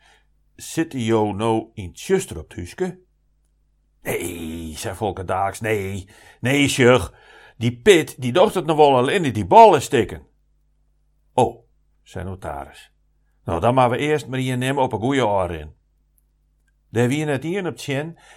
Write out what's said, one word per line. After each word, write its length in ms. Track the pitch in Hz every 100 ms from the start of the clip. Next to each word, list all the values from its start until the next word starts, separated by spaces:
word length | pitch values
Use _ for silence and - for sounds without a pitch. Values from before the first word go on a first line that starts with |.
| _ _ _ _ _
"zit 380 | - - - 160
jo 400 | 135 110 113 107
nou 380 | 98 113 113 -
in 140 | - 90
het 120 | -
juster 380 | - 190 185 82
op 100 | 78
het 80 | -
huiske?" 440 | 87 - 185 180 _ _ _ _ _ _ _ _ _ _
"Nee," 760 | - 80 - 87 80 82 80 76
zei 180 | 113
Volkert 340 | 90 104 87 87
daaks, 320 | 92 98 -
"nee, 480 | 107 107 95 98 90 - - _
nee, 280 | 120 143 139
sjoch. 460 | - 120 123 87 - - - - -
Die 240 | 117 120
pit, 400 | 214 175 151 -
die 120 | 123
docht 220 | 127 214
het 120 | 190 151
nog 100 | 156
wel 200 | 147 131
alleen 280 | 131 185
in 80 | 151
die 140 | 107 90
ballen 360 | 214 220 156
steken." 440 | - 127 95 78 - _ _ _ _ _ _ _ _ _ _
"Oh," 340 | - 117 - _ _ _ _
zei 220 | _ 95
notaris. 680 | 90 92 85 71 67 - - _ _ _ _ _
"Nou, 160 | - 85
dan 140 | 107
maar 160 | 131 123
we 80 | 123
eerst 300 | 147 151 120
maar 100 | 131
hier 180 | 131 127
nemen 260 | 131 139
op 100 | 131
een 80 | 107
goeie 260 | 117 143 110
oor 240 | 101 90
in." 240 | 82 76 - _ _ _ _ _ _ _ _ _ _ _
Daar 180 | 110 120
wie 160 | 147
net 180 | 151 135
hier 160 | 160 196
op 60 |
het 160 | 175 -
chin 380 | - 135 160 165 _